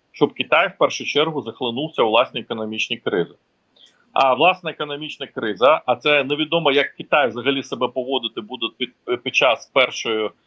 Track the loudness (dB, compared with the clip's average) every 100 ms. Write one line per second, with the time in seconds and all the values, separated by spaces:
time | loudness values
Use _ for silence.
0 | _ 0 0 0 0 2 2 2 0 0
1 | -4 0 0 -2 -6 -6 -6 -4 -4 0
2 | 4 4 4 0 -8 -6 -6 -6 -6 -6
3 | -2 0 -2 -6 _ _ _ _ _ _
4 | _ 0 2 4 2 2 -4 -8 -8 -8
5 | -12 -12 -14 -6 -6 2 4 4 2 -2
6 | 2 2 0 -2 -2 0 2 2 0 -4
7 | 0 2 2 0 -2 -2 -4 -4 -4 -4
8 | -4 -4 -4 -8 -12 -8 -8 -6 -12 _
9 | -6 -4 -4 0 2 2 0 0 2 0
10 | -4 -2 -2 -6